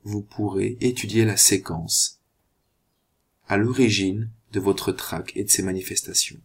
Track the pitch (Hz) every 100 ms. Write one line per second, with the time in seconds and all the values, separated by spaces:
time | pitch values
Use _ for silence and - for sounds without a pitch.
0 | 104 104 101 - 107 98 104 120 123 123
1 | 107 110 110 101 - 98 - 82 80 -
2 | - - _ _ _ _ _ _ _ _
3 | _ _ _ _ _ 101 110 127 120 98
4 | 95 101 113 - _ 104 98 95 - 95
5 | - 82 82 - 98 - 95 95 92 101
6 | - 95 - -